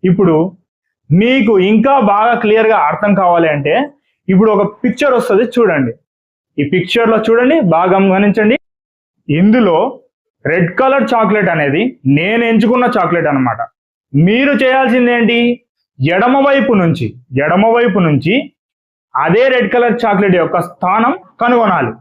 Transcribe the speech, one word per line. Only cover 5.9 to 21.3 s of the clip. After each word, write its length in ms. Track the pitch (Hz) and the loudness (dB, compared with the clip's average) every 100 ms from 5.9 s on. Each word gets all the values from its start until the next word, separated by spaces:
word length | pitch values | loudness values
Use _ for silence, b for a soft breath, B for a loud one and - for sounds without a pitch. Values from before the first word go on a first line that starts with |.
| - _ _ _ _ _ - | -6 _ _ _ _ _ -6
ఈ 120 | 147 | -2
పిక్చర్ 380 | 185 180 233 226 | -2 -2 0 0
లో 100 | 220 | 0
చూడండి, 420 | 220 226 247 320 | 0 0 2 2
బాగా 360 | 208 160 180 196 | 2 0 2 2
గమనించండి. 600 | 196 190 208 202 214 262 _ _ _ _ _ _ - | 2 2 0 0 0 0 _ _ _ _ _ _ -4
ఇందులో 720 | 151 196 240 208 160 233 - _ _ _ _ 131 | 0 2 4 2 0 -2 -6 _ _ _ _ -4
రెడ్ 240 | 165 175 - | -2 -2 -2
కలర్ 260 | 262 269 233 | 0 0 0
చాక్లెట్ 340 | 233 220 214 185 | 0 0 0 0
అనేది 520 | 160 143 143 240 - 131 | -2 -2 -2 -4 -4 0
నేను 380 | 143 175 226 | 0 0 -2
ఎంచుకున్న 400 | 233 226 220 247 | 0 0 0 0
చాక్లెట్ 420 | 247 226 170 170 147 | 0 0 -2 -2 -2
అన్నమాట. 340 | 139 127 110 117 _ _ _ _ | -2 -2 -4 -10 _ _ _ _
మీరు 380 | 139 170 226 285 | 0 2 2 0
చేయాల్సింది 600 | 277 262 254 262 247 240 | 0 0 0 0 0 0
ఏంటి? 520 | 240 226 233 240 240 _ _ _ _ 131 | 0 0 0 -2 -4 _ _ _ _ -2
ఎడమ 220 | 180 233 269 277 | 0 0 2 2
వైపు 240 | 277 220 | 2 0
నుంచి, 340 | 214 170 - 110 - _ 127 | 0 0 -2 -6 -10 _ -4
ఎడమ 220 | 147 180 220 | -2 0 2
వైపు 320 | 233 240 190 | 2 0 0
నుంచి 560 | 170 143 135 240 302 _ _ _ _ _ _ | 0 0 0 -2 -4 _ _ _ _ _ _
అదే 340 | 127 151 190 269 | -6 -2 0 2
రెడ్ 240 | 254 202 | 0 -2
కలర్ 240 | 247 240 214 | 0 0 0
చాక్లెట్ 320 | 226 202 202 180 | -2 0 2 2
యొక్క 240 | 160 175 | 0 -2
స్థానం 580 | 170 - 180 202 233 359 - | -6 -6 -4 0 0 -4 -10